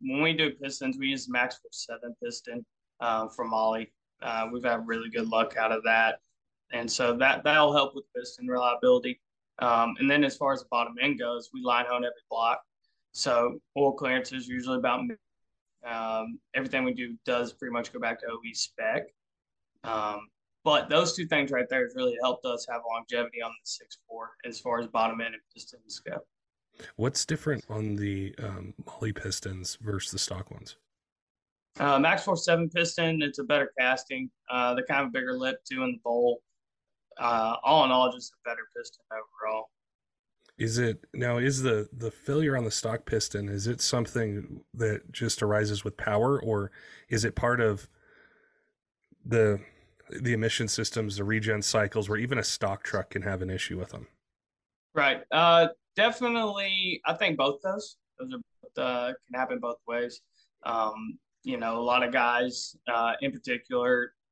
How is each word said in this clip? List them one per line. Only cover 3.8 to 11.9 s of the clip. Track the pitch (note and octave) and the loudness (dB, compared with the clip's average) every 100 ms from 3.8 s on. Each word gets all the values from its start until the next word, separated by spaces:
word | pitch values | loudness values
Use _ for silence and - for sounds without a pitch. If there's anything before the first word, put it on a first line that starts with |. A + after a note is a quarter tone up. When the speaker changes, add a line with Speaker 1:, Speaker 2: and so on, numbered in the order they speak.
| A2 _ _ _ | -4 _ _ _
Speaker 1:
Uh, | A#2+ A2+ A2+ | -6 -4 -4
we've | B2 | -2
had | B2 A#2 A2+ | -2 -2 -2
really | A2+ A2+ | -6 -4
good | A#2 A2+ | -4 0
luck | A2+ A2+ A#2 | 2 2 0
out | A2 | 0
of | A2+ | 0
that. | A2+ A2+ A2+ - _ _ _ _ _ | 2 4 4 0 _ _ _ _ _
And | A#2+ A#2 | -8 -4
so | - B2 A#2+ | 0 0 4
that, | C3+ - | 4 4
that'll | D3+ D3+ D3 | 4 6 6
help | D3 C#3 C3+ | 6 2 -2
with | - B2 | -10 -10
piston | B2+ - B2 | -10 -10 -4
reliability. | B2 B2 A#2+ B2+ B2 B2+ B2 _ _ _ - | 0 2 4 6 6 4 -6 _ _ _ -2
Um, | B2 A#2 A#2 - | 4 4 4 2
and | C3+ | 4
then | D3 | 4
as | C#3 C3+ | 4 2
far | C#3 | 0
as | C3 | 0
the | - | -2
bottom | A#2+ A#2 A#2 | -2 -2 -2
end | C3+ C3 | -2 0
goes, | A#2+ A#2+ A2+ | -4 -4 -8
we | C3 | -6
line | B2 A#2+ | 0 2
hone | A#2+ | 2